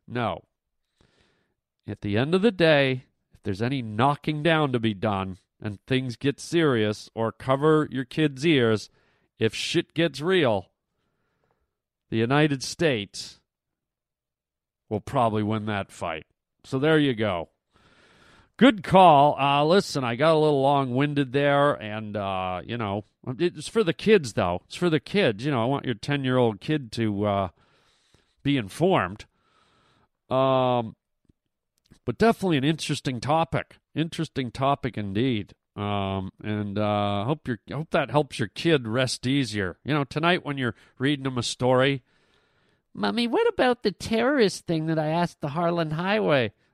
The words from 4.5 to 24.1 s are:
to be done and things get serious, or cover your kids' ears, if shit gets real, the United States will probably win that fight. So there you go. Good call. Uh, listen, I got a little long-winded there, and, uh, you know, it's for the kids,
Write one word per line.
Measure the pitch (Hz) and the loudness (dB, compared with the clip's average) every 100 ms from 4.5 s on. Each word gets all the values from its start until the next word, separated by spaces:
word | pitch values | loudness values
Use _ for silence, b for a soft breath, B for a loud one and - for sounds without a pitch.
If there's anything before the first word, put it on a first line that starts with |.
| 156 143 | 0 0
to | 123 | 0
be | 113 | -2
done | 98 110 98 95 90 _ - | -2 -4 -4 -6 -10 _ -12
and | 107 98 - | -12 -10 -4
things | 131 131 113 | -2 -4 -4
get | 139 - | -4 -4
serious, | - 170 151 117 107 107 - 110 | -2 0 2 2 0 -2 -8 -6
or | 113 | -6
cover | - 135 139 156 156 147 | -4 -2 2 4 4 2
your | 127 | -4
kids' | 127 160 151 131 165 | -6 0 -2 0 2
ears, | 143 113 107 - _ _ _ _ - | 4 4 2 -4 _ _ _ _ -2
if | 110 - | -2 -2
shit | - 170 - | -4 -2 -2
gets | 160 165 135 | -2 -2 -2
real, | 165 190 127 101 - _ _ _ _ _ _ _ _ _ _ _ _ _ - | 0 2 2 0 -4 _ _ _ _ _ _ _ _ _ _ _ _ _ -6
the | 110 | -2
United | 117 143 151 139 | 2 2 2 0
States | - - 160 117 98 - - - _ _ _ _ _ _ _ _ _ _ _ _ _ _ - | -8 -2 -2 -2 -6 -14 -18 -20 _ _ _ _ _ _ _ _ _ _ _ _ _ _ -8
will | 107 | -8
probably | - 139 117 107 | -4 0 0 0
win | 104 110 107 | -2 -4 -4
that | 101 98 | -6 -6
fight. | - 87 80 - _ _ _ - | -10 -8 -10 -14 _ _ _ -6
So | 135 | -2
there | 151 156 | 2 4
you | 139 | 2
go. | 110 107 87 78 _ _ b b b b b b b b - | 0 -2 -2 -6 _ _ b b b b b b b b 4
Good | 254 208 | 6 6
call. | - 190 180 143 147 127 | 4 8 10 8 6 4
Uh, | 139 143 151 | 0 2 4
listen, | 196 - 143 | 2 2 -4
I | 123 120 | -4 2
got | 156 | 4
a | 156 | 4
little | 151 143 | 4 4
long-winded | 135 139 135 123 147 143 131 | 4 2 0 0 0 0 -2
there, | 139 143 143 143 | 0 2 4 2
and, | - 104 107 107 104 | 0 -6 -10 -6 -6
uh, | 98 95 92 92 - | -4 -4 -4 -6 -8
you | 117 | -6
know, | 104 101 - _ - 127 | -4 -4 -8 _ -10 -4
it's | 175 151 - | -4 -4 -4
for | 226 | -2
the | 165 | 0
kids, | - 202 | 0 2